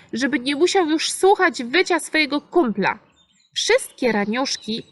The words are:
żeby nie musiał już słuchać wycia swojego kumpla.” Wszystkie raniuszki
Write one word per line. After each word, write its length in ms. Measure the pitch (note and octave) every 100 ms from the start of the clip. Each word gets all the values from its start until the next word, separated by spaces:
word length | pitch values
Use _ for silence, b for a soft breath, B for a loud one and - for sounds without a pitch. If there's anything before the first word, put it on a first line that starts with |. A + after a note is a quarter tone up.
| B
żeby 260 | A3+ C4 B3
nie 160 | B3 C#4+
musiał 340 | F4 G4 D#4+
już 220 | D#4 -
słuchać 520 | - F#4+ G4+ F4+ A3+
wycia 360 | A#3+ D#4 F#4 F4+
swojego 420 | - D#4 D4 C#4+
kumpla.” 580 | - F4 B3+ G3+ E3 - _ _ _ _ _ -
Wszystkie 560 | - B4 - - B3+
raniuszki 720 | G#3 G3+ A#3 C4 - - - -